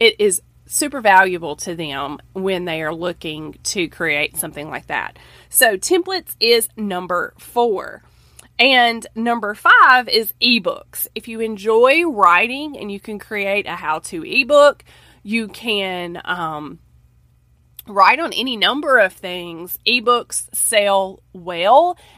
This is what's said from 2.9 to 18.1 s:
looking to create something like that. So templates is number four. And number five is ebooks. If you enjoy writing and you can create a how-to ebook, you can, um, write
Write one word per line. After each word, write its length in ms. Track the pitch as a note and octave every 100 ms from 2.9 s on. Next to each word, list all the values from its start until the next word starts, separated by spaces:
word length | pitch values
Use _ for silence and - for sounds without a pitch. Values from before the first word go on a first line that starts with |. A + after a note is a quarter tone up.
looking 600 | E3 F3+ E3+ E3 D3+ D#3 -
to 240 | - G#3 D#3+
create 480 | - E3 D3 D3+ -
something 320 | E3 D3 D3+
like 200 | C3 -
that. 280 | C#3+ - - - - _
So 280 | - A#3 G3
templates 580 | - F4+ F4+ F#4 - -
is 280 | A#3 A#3 A3+ -
number 580 | G#3 F3+ F3+ F3+ - -
four. 640 | - B3 A#3+ F#3 - - _ _ _ _ _ -
And 480 | B3+ B3+ A#3+ A3+ -
number 400 | A3+ A#3 A#3 G3+
five 540 | - E4+ A4+ C4+ B3+ A3+
is 260 | G#3+ A3 -
ebooks. 640 | A#3+ A#3 F3 - - - -
If 140 | A3 A3+
you 120 | A3+
enjoy 640 | A3 G#3 G#3 A3 B3+ D#4 E4+
writing 720 | G#3+ F3+ F3 A#3 C4+ D4+ C#4
and 140 | G#3
you 80 | G3+
can 200 | - G#3
create 480 | - G#3 G3 G#3 -
a 100 | E3+
how-to 480 | D#3 D#3+ - F3
ebook, 600 | D#3+ B3+ B3 C#4+ D4 - _ _ _ _
you 240 | G3+ A3+ G#3+
can, 720 | - A#3 G#3 F#3+ F3+ F3 F3
um, 560 | - F3+ D#3+ D3+ D3 - _ _ _ _ _ _ _ _ _ - -
write 320 | G3+ F#3